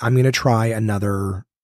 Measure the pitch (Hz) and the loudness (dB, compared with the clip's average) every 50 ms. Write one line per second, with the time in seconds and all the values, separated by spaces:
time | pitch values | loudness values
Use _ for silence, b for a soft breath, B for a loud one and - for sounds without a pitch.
0 | - 117 127 127 127 131 127 - - 135 117 113 110 113 113 110 110 107 104 101 | 0 0 2 4 4 2 2 2 2 2 2 2 2 0 -2 -2 -2 -2 -2 -2
1 | 104 101 101 98 98 98 95 92 - _ _ _ | -2 -2 -2 -2 -4 -4 -6 -8 -10 _ _ _